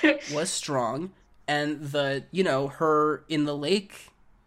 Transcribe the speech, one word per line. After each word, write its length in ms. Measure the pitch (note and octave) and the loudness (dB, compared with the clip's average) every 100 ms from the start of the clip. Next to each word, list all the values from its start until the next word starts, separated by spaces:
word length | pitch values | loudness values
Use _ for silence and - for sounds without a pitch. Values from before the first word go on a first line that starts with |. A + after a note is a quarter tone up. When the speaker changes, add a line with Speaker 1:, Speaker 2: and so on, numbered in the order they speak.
Speaker 1:
<laughs> 180 | D4+ C#4+ - | 2 2 -2
Speaker 2:
was 240 | D3 F3 | -4 -2
strong. 600 | - - C#3 A#2 C3+ F#3 - _ _ - | -4 -2 -2 0 -4 -8 -12 _ _ -4
And 320 | D3 D3 D3 D3 | -2 -2 -4 -4
the, 360 | D3 C#3 C3+ - | -2 0 -2 -4
you 140 | E3+ | 0
know, 240 | F3+ C3+ C#3 | 2 2 -2
her 560 | - D#3+ D3+ D3+ C#3 - | 0 2 4 4 0 -2
in 160 | D#3 | -2
the 120 | D3 D3 | -2 -2
lake 560 | D3 G3+ G3+ - - _ _ _ | 0 0 0 -18 -20 _ _ _